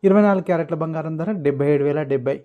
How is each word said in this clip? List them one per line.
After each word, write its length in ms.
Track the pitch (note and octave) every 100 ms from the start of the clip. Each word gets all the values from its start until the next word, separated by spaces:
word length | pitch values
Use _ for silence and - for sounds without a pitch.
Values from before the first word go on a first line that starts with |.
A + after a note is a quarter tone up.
| G3
ఇరవై 160 | G3 G#3
నాలుగు 200 | G3 F3+
క్యారెట్ల 280 | E3+ D#3+ E3
బంగారం 320 | D#3+ D#3+ D#3 D#3+
ధర 120 | F3 G#3+ C#3+
డెబ్బై 220 | C#3 C#3+
ఏడు 100 | D3 C#3+
వేల 140 | D3 C#3+
డెబ్బై. 240 | C#3 B2+ C#3+